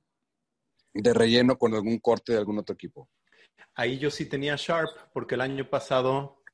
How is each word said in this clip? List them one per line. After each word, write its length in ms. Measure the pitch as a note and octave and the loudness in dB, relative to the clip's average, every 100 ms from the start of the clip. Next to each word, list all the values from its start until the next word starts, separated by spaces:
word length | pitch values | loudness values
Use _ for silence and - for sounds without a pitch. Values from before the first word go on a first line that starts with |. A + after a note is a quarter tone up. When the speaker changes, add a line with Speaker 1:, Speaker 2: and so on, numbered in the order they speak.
| _ _ _ _ _ _ _ _ _ | _ _ _ _ _ _ _ _ _
Speaker 1:
de 200 | G2+ A#2 | 0 2
relleno 420 | A2+ A2+ A#2+ B2 C3 | 4 6 6 4 4
con 160 | A#2 | 0
algún 240 | A2 G#2+ A2+ | 0 -2 0
corte 340 | A#2+ A2 - | 0 0 0
de 60 | A2+ | -2
algún 200 | G#2 G#2+ | -2 -4
otro 160 | - | -6
equipo. 340 | F#2+ E2+ - - _ _ _ _ _ _ | -10 -12 -18 -20 _ _ _ _ _ _
Speaker 2:
Ahí 240 | - A#2+ C3+ | -4 -4 -2
yo 120 | C#3+ | -4
sí 160 | - D3 | -4 -6
tenía 300 | C#3 C#3+ C#3+ | -4 -4 -4
Sharp, 340 | - E3 D#3+ - - | -2 -2 -2 -8 -12
porque 220 | C3 A2 B2 | -10 -4 -4
el 40 | |
año 260 | C3 C3+ C3+ | -2 -4 -4
pasado, 760 | C3+ - C3 B2+ C3+ C#3+ _ - | -4 0 0 2 0 -4 _ -12